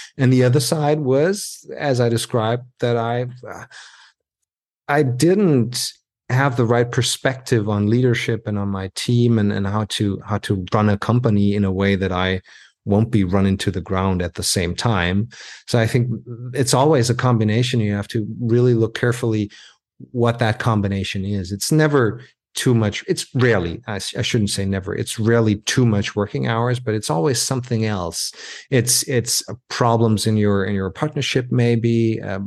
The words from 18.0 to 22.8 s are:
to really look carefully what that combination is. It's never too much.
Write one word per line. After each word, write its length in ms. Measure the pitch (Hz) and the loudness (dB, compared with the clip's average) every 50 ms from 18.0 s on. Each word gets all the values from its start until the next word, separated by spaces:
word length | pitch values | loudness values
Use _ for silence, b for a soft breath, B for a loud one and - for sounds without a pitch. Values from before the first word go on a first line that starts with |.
| 101 - | -4 -4
to 180 | - 117 107 110 110 - | -6 -6 -6 -6 -6 -6
really 340 | 123 113 117 120 123 123 120 | -2 0 2 4 4 4 4
look 200 | 110 110 110 - | 4 2 0 0
carefully 560 | - - 123 120 - - 117 110 107 104 101 B B B B B B _ _ _ - 131 - - | 0 0 0 0 0 -2 -2 0 0 -2 -4 B B B B B B _ _ _ -20 -18 -8 -2
what 260 | 123 117 117 117 120 | 0 2 2 2 2
that 200 | 120 107 107 - | 0 0 0 0
combination 640 | - 123 110 104 98 98 101 98 92 - - 101 95 | 0 0 2 2 0 0 -2 -4 -4 -4 -6 -6 -4
is. 280 | 101 104 98 90 90 101 | -4 -4 -4 -4 -6 -6
It's 180 | 101 - - | -6 -4 0
never 520 | 156 151 156 156 147 139 120 107 101 123 B B B _ _ _ - | 2 2 4 4 4 4 2 2 0 -4 B B B _ _ _ -10
too 200 | - - 131 123 | -4 0 2 2
much. 300 | 113 | 2